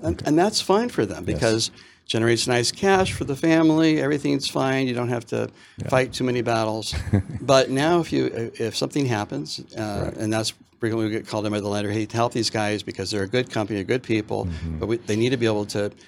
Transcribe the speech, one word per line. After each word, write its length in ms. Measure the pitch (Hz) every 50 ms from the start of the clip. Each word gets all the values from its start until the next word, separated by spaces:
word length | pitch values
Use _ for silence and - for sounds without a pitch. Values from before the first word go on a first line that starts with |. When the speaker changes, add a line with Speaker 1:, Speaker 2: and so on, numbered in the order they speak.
Speaker 1:
And, 140 | - 160 165
Speaker 2:
Okay. 100 | - -
Speaker 1:
and 120 | 143 151 165
that's 220 | 180 214 220 -
fine 260 | - - 185 214 240
for 180 | 240 - - 117
them 200 | 92 78 71 90
Speaker 2:
Yes. 80 | 101 107
Speaker 1:
because 360 | 76 - 113 110 113 110 - - - - - - _ _
generates 420 | - - 113 113 117 120 113 -
nice 240 | 127 123 120 120 -
cash 400 | - - 202 196 196 185 190 -
for 140 | - - 139
the 100 | 135 139
family, 640 | - - 165 160 165 165 160 156 160 160 160 156 151
everything's 460 | 135 139 151 139 143 143 143 135 139
fine, 400 | - - 147 135 135 131 131 135
you 60 | 127 120
don't 160 | 120 123 117
have 160 | 123 120 113
to 240 | - - 113 113 113 - - - - -
Speaker 2:
Yeah. 120 | - 113 -
Speaker 1:
fight 240 | 139 131 131 123 -
too 100 | - 127
many 180 | 127 123 123
battles. 540 | 113 117 117 113 113 110 110 110 107 - - - - - - 101
Speaker 2:
<laughs> 220 | 95 - - 107
Speaker 1:
But 280 | 131 123 135 135 127 -
now 300 | 131 135 147 160 175 170
if 140 | 156 - 147
you, 380 | 135 131 123 - 113 117 113 -
if 200 | - 113 110 -
something 300 | - - 131 - 147 139
happens, 520 | 123 120 104 104 - - 139 151 151 - - - - -
uh, 260 | - 110 107 104 101 85
Speaker 2:
Right. 120 | - -
Speaker 1:
and 140 | - 110 107
that's 220 | 110 110 113 110 - _ - _ _ -
frequently 280 | - 110 110 113 110
we 40 | 107
get 160 | 107 110 -
called 180 | - - 107 104
in 60 | 107
by 80 | 107 104
the 80 | 98
lender, 240 | 104 104 104 104 101
"Hey, 160 | 101 110 107 104
help 220 | - 117 117 120
these 180 | - 120 107 -
guys 320 | - 110 104 104 104 101
because 300 | - - 92 - 98 95
they're 120 | 107 104 98
a 40 |
good 220 | 95 120 123 123 123
company, 340 | - 113 107 - 110 101 95
good 200 | - 123 127 -
people, 420 | - 110 107 104 - 110 104 104
Speaker 2:
Mm-hmm. 320 | 90 80 78 85 82 80 78
Speaker 1:
but 80 | 101
we, 100 | 101 117
they 180 | 117 - - 104
need 140 | 110 117 127
to 60 | 131
be 100 | 123 117
able 180 | 113 107 104 104
to 240 | 101 - 107 104 101 - - -